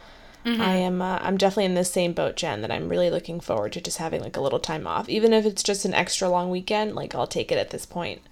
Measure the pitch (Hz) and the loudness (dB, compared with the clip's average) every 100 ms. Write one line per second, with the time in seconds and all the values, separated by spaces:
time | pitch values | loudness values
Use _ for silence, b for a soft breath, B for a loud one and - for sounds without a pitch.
0 | b b b b 233 226 185 185 180 180 | b b b b -2 2 4 4 2 0
1 | 185 185 - 196 196 202 185 180 180 190 | 0 0 0 4 4 4 2 2 2 2
2 | 175 170 143 - 160 107 110 - 170 175 | 0 0 -2 -2 -4 -2 -4 -4 -2 2
3 | 180 175 - 170 - - 107 175 160 - | 2 0 -4 -8 -2 -2 -2 -4 -6 -6
4 | 160 - 104 - 139 127 - 156 82 82 | -4 -4 -4 -2 0 0 -2 -4 -2 -4
5 | 220 214 226 220 214 202 - 196 190 - | -2 2 4 6 4 0 0 0 0 2
6 | 180 - 185 180 180 185 185 214 214 - | 0 0 2 2 2 -2 0 0 0 -4
7 | - 127 - - 110 139 - 156 - 175 | -6 -4 -2 -2 0 0 -2 -6 -8 -6
8 | 165 - b | -6 -8 b